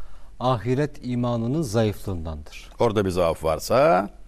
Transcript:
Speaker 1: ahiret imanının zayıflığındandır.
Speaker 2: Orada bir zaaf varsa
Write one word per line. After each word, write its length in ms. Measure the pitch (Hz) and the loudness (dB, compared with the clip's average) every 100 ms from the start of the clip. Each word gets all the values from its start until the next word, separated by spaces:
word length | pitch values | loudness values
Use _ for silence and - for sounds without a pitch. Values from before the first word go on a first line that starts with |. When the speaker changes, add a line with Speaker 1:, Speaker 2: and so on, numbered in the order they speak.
| - - - - | -6 -8 -12 -4
Speaker 1:
ahiret 580 | 123 123 113 127 147 - | 0 0 0 0 0 -4
imanının 600 | 123 123 120 120 113 151 | -6 -2 0 0 0 0
zayıflığındandır. 1080 | 143 107 110 98 - 90 82 76 - - - - | 0 2 2 0 -6 -6 -6 -8 -12 -16 -10 0
Speaker 2:
Orada 260 | 117 104 | 2 2
bir 60 | 95 | 2
zaaf 340 | 87 85 76 | 2 2 2
varsa 680 | 78 78 - 117 156 180 196 - | 0 0 2 4 6 4 0 -6